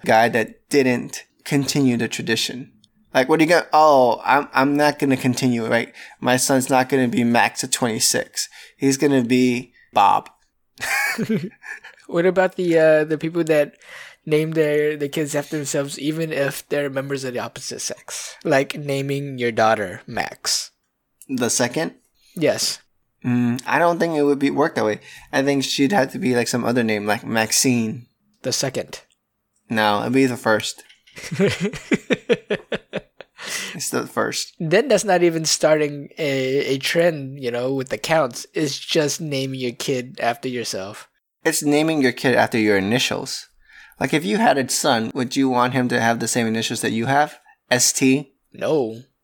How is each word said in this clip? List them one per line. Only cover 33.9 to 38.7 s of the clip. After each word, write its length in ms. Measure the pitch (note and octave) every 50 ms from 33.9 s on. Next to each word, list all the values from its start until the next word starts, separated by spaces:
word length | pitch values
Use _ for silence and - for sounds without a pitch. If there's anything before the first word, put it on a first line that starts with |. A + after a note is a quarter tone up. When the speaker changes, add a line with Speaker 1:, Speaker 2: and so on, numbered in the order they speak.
Speaker 1:
the 160 | C#3 B2 A#2+
first. 480 | - - A#2 A2 A2+ C3 - - - - -
Speaker 2:
Then 260 | F3 D#3 E3+ G#3+ C#4
that's 180 | C#4 A3 F#3 -
not 180 | G3+ F3+ F3
even 240 | F3 F3 E3 E3 D#3+
starting 640 | D#3 - - - D#3 D#3 D3+ D3+ D3 D3 C#3+ C#3 - - -
a, 560 | D#3+ C#3+ C3+ C3+ C3 C3 C3+ C#3+ - - C3+
a 40 | C3+
trend, 640 | C3+ - - E3+ E3+ F3 D#3+ D3 C3+ C3 C#3 C#3+
you 80 | C3 A#2+
know, 240 | A#2+ A#2+ B2 C3 C#3
with 140 | C3+ B2+ -
the 100 | - G#2+
counts. 480 | - - D#3+ D#3+ C#3+ A#2+ - - - - -
It's 240 | E3 D#3 C#3+